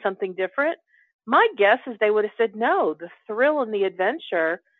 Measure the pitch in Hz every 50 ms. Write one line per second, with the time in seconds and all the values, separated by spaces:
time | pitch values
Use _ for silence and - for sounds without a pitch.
0 | - 202 190 - 208 190 180 185 190 185 - - 285 320 339 - _ _ _ _
1 | _ _ _ _ _ 220 247 339 453 453 370 233 202 196 233 247 - 269 226 202
2 | 220 208 214 214 214 208 - - 226 220 196 214 233 277 359 392 277 165 160 -
3 | 170 175 - _ _ - 214 220 254 294 302 294 254 220 214 202 196 190 175 175
4 | 185 202 269 330 - - - 170 160 160 170 - _ _ _ _